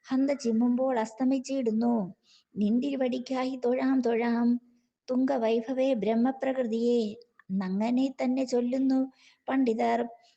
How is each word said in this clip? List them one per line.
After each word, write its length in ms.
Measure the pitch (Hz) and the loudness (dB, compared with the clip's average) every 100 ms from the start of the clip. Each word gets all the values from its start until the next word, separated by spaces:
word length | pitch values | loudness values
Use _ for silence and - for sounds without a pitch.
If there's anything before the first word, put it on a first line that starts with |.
ഹന്ത 260 | - 262 277 | -4 0 0
ചിമ്മുമ്പോൾ 680 | 277 233 220 247 247 262 240 | 0 0 2 2 2 0 0
അസ്തമിച്ചിടുന്നു 1120 | 220 - 262 269 262 269 226 220 240 233 190 - _ _ _ | -2 -2 0 0 -2 -2 0 0 2 0 -2 -10 _ _ _
നിന്തിരുവടിക്കായി 1000 | - 208 240 277 262 254 254 247 254 262 | -2 0 2 0 -2 -2 -2 -4 -4 -4
തൊഴാം 460 | 262 247 254 262 262 | -2 -2 0 2 2
തൊഴാം. 580 | 240 226 233 233 240 240 - _ _ _ - | 2 0 0 2 2 0 -4 _ _ _ -4
തുങ്കവൈഭവേ 840 | 254 262 262 226 233 233 262 262 | 0 0 2 0 0 -2 0 0
ബ്രഹ്മപ്രകൃതിയെ 1200 | 240 202 226 254 262 262 262 233 226 240 240 214 220 - - - | 2 0 2 0 0 -4 -2 -2 0 2 2 0 -8 -18 -20 -6
നങ്ങനെ 600 | 190 185 196 226 247 269 | -4 -2 -2 0 0 0
തന്നെ 340 | 269 262 262 | -2 -2 0
ചൊല്ലുന്നു 680 | 254 240 247 262 262 262 262 - - _ - | 0 0 0 0 2 2 0 -8 -20 _ -2
പണ്ഡിതർ 600 | 269 247 220 233 233 240 - _ | 2 2 2 2 0 -2 -10 _